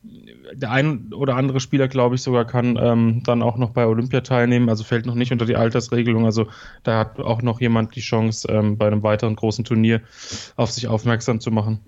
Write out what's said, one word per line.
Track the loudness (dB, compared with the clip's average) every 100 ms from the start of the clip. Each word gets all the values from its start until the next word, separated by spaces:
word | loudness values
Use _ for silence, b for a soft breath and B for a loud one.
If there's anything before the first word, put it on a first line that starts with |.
| -20 -20 -20 -20 -20
der | -10 -2
ein | 0 0 -2 -8
oder | -4 -2 0
andere | 0 -2
Spieler, | -2 0 0
glaub | 2 0
ich, | 0
sogar | 0 0
kann, | 0 0 0 2
ähm, | 2 4 2 0
dann | 0 0
auch | 0 0
noch | -2
bei | 0 2
Olympia | 2 0 -2
teilnehmen, | 0 2 4 4 2
also | 0
fällt | -2 -2 -2
noch | -2
nicht | -2
unter | 0 0
die | 2
Altersregelung. | 2 0 0 0 2 2 2
Also | 2 -2 B B B
da | -2 0
hat | 0 -4
auch | -4 -2
noch | -2 0
jemand | 2 2 0 -6
die |
Chance, | -2 0 0 -2 -2
ähm, | 0 2 2
bei | 2
einem | 2
weiteren | 2 2 0
großen | -2 -2 -2
Turnier | 0 2 4 2 B B B B B
auf | -4 -4
sich | -2 -4
aufmerksam | -2 0 0 0 -2
zu | -2
machen. | -2 -2 -4